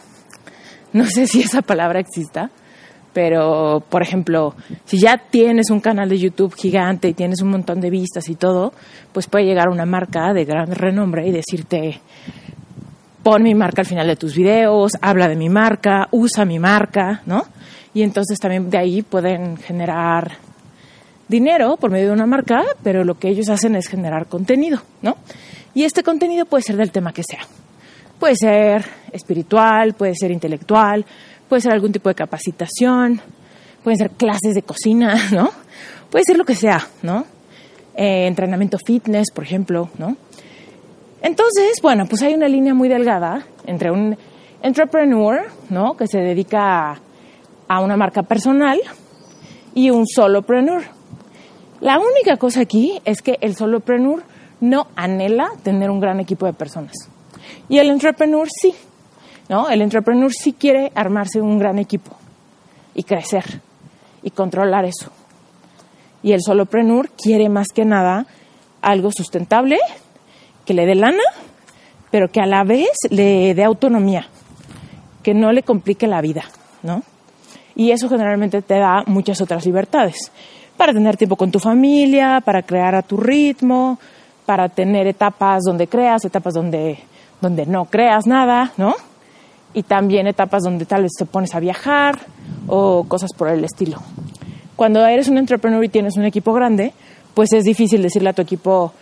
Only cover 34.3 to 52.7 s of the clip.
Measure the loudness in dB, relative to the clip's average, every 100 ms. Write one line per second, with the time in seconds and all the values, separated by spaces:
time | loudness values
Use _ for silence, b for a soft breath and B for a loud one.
34.3 | 0 -2 -2 -4 -4 0 2 2 0 0
35.3 | 0 0 B B B B B B 0 4
36.3 | 2 2 0 2 0 -2 -10 -6 -6 -6
37.3 | _ _ B B B B -4 0 0 0
38.3 | -2 -2 -2 -2 -4 -2 -2 0 -2 -2
39.3 | -6 -6 -6 -2 -4 -4 -8 -10 -10 _
40.3 | B B B B B -20 -20 -20 -8 -4
41.3 | 0 2 2 0 2 0 0 -2 -2 -2
42.3 | 0 0 0 0 0 0 0 0 -2 -4
43.3 | -6 -12 -20 -10 -6 -2 -2 -2 -6 B
44.3 | B B B -4 0 0 2 2 2 0
45.3 | -2 -6 -16 -8 -4 -4 -4 -4 -2 -2
46.3 | -2 -2 -2 0 0 -2 -10 -20 B B
47.3 | B B -20 -4 -2 0 0 0 -2 -2
48.3 | -2 2 2 2 0 -4 B B B B
49.3 | B B B B 0 2 4 2 4 4
50.3 | 4 2 0 2 -2 -8 -20 -20 -20 B
51.3 | B B B B B 0 2 2 2 2
52.3 | 0 0 0 0